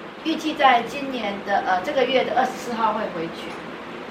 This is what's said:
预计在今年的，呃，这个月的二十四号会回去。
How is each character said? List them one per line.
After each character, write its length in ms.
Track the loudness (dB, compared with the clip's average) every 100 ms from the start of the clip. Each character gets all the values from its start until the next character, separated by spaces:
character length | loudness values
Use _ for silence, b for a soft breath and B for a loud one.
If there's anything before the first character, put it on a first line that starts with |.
| -14 -8
预 100 | -4
计 200 | -2 -2
在 280 | 4 6 6
今 300 | 2 -4 -4
年 200 | -4 -4 -4 0
的， 160 | 0
呃， 160 | 2 0
这 80 | 2
个 120 | 2
月 200 | 4 4
的 80 | 2 2
二 80 |
十 60 | 2 0
四 140 | -6
号 220 | 0 0
会 80 | 2 -2
回 140 | -4 -6 -6
去。 80 | -10 -10 -12 -12 -12 -12 -12